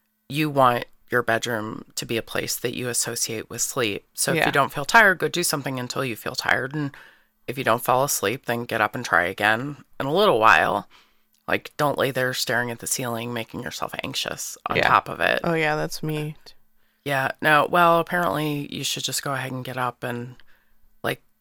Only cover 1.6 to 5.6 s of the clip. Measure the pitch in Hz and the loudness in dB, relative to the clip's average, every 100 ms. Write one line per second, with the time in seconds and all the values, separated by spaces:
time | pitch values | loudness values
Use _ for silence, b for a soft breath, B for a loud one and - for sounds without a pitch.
1.6 | 107 - - - 131 113 - - 120 - | -4 -8 -10 -10 -6 -4 -4 -4 -4 -4
2.6 | 123 85 123 117 - 113 - 110 - 117 | -6 -4 -4 -4 -4 -4 -4 -6 -10 -6
3.6 | - - 113 95 - - - 156 113 147 | -4 0 -2 -2 -8 -4 -2 0 0 2
4.6 | 123 143 143 233 208 180 151 160 175 151 | 0 -2 4 6 6 4 0 -2 -2 -2